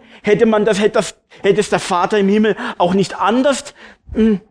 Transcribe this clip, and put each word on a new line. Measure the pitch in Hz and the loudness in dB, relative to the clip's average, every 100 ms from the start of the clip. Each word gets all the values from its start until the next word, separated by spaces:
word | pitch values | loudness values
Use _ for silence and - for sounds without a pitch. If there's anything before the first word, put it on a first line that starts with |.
| - - | -6 -8
Hätte | - 196 226 | 0 2 4
man | 214 | 2
das, | 214 202 | 0 0
hätte | 208 | 0
das, | 220 - - _ - | 0 -4 -8 _ -4
hätte | 190 196 | 0 0
es | - | 0
der | 175 | -2
Vater | - 180 185 214 | -2 -2 0 0
im | 196 | 2
Himmel | 214 214 185 247 - | 2 0 -2 -6 -2
auch | 180 | 0
nicht | 190 180 - | 0 -2 -2
anders, | 190 240 277 269 - - - - - | -2 0 0 -2 -6 -20 -20 -20 -10
hm, | - 220 202 - | -2 0 0 -4